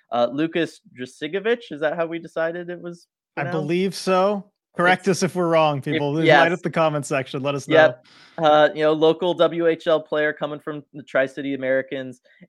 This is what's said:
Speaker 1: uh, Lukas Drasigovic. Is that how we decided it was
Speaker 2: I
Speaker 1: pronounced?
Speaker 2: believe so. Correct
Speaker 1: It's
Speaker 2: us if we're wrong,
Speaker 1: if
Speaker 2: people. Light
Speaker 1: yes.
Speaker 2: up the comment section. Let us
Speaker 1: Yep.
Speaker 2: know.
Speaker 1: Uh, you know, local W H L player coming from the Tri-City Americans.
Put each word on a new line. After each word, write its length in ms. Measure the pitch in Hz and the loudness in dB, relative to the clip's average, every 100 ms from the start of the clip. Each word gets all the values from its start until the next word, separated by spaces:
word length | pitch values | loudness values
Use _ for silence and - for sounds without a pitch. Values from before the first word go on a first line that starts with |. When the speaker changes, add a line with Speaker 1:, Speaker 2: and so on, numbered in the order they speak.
| _ | _
Speaker 1:
uh, 180 | 120 120 | -2 0
Lukas 480 | 139 160 170 156 - _ 120 | 0 -2 -2 -4 -8 _ -16
Drasigovic. 680 | 127 - 151 190 214 240 - | -16 -12 -8 -6 -4 -4 -6
Is 120 | 147 | -6
that 140 | 151 170 | -4 -2
how 120 | 165 | -6
we 100 | 165 | -8
decided 540 | 170 165 165 175 175 | -8 -4 -4 -6 -10
it 100 | 175 | -12
was 240 | 175 170 _ _ _ - | -14 -16 _ _ _ -8
Speaker 2:
I 60 | |
Speaker 1:
pronounced? 180 | 143 - | -6 -4
Speaker 2:
believe 320 | 151 180 190 | -2 -2 -2
so. 580 | - 190 185 196 202 - _ _ - | -4 0 2 2 0 -8 _ _ 0
Correct 300 | 175 185 196 | 2 2 0
Speaker 1:
It's 100 | 170 | 0
Speaker 2:
us 60 | |
if 120 | 175 180 | -2 0
we're 140 | 170 | 2
wrong, 300 | 165 156 139 | 4 4 0
Speaker 1:
if 40 | |
Speaker 2:
people. 300 | 151 156 143 | -4 -2 -2
Light 120 | 156 160 | 0 4
Speaker 1:
yes. 280 | 147 165 | 4 4
Speaker 2:
up 80 | 175 | 0
the 80 | 165 | -4
comment 360 | 165 160 151 139 | 0 0 -2 -4
section. 360 | 143 127 143 | -4 -4 -6
Let 140 | 139 143 | -4 -6
us 120 | 143 | 2
Speaker 1:
Yep. 380 | 156 156 - _ _ - - | 4 4 2 _ _ -18 0
Speaker 2:
know. 80 | 156 | 4
Speaker 1:
Uh, 240 | 151 151 | 6 4
you 100 | 151 | 4
know, 100 | 151 | 0
local 400 | 156 160 165 180 | 4 2 2 -2
W 340 | 165 165 170 165 | 2 2 2 0
H 200 | 160 170 | 0 0
L 120 | 156 | 0
player 320 | 156 151 151 | 0 -2 -2
coming 280 | 147 147 147 | -2 -8 -8
from 260 | - 151 - | -10 -14 -14
the 100 | 147 | -20
Tri-City 520 | - 135 135 147 139 135 | -4 -2 -2 -4 -8 -6
Americans. 640 | 131 131 131 135 131 127 _ _ | -2 -2 -2 -10 -10 -16 _ _